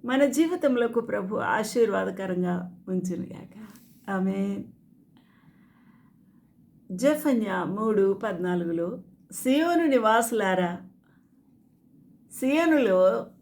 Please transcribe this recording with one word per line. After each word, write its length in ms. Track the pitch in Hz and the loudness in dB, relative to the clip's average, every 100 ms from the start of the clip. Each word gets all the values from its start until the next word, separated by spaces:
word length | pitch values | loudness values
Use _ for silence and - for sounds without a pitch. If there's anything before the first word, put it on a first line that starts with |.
| 240 | -2
మన 200 | 262 277 | 2 4
జీవితములకు 760 | 240 330 349 285 247 233 233 | 4 0 2 0 2 0 -2
ప్రభు 340 | 226 208 190 214 | -2 -4 -4 -4
ఆశీర్వాదకరంగా 1500 | - 139 214 247 220 190 190 190 190 180 180 180 180 - - | -2 -2 0 2 2 2 -2 -4 -4 -2 -2 -2 -6 -12 -6
ఉంచునుగాక. 760 | 185 185 170 - - - - 220 - - - - | -4 -4 -6 -8 -12 -18 -20 -20 -20 -20 -18 -8
ఆమేన్. 520 | 190 190 190 196 196 - - _ _ _ _ _ _ _ _ _ _ _ _ _ _ _ _ _ _ _ _ - | -4 -2 -2 -4 -4 -10 -16 _ _ _ _ _ _ _ _ _ _ _ _ _ _ _ _ _ _ _ _ -12
జెఫన్యా 720 | 185 269 302 302 247 214 185 | -2 0 2 2 0 0 -2
మూడు 500 | 175 196 220 202 196 | -4 -2 0 2 2
పద్నాలుగులో, 920 | 196 220 180 180 180 175 170 170 180 - _ - | 2 -4 -4 -2 -2 -2 -2 -4 -6 -14 _ -20
"సియోను 540 | - 254 277 330 349 330 | -6 0 2 2 2 4
నివాసులారా, 960 | 262 214 226 226 226 196 185 180 175 - _ _ _ _ _ _ _ _ _ _ _ - - _ - | 4 4 2 2 0 0 0 0 -4 -14 _ _ _ _ _ _ _ _ _ _ _ -20 -20 _ -6
సియోనులో 880 | 262 294 339 302 226 185 185 226 - - | 0 2 4 4 4 4 4 2 -4 -14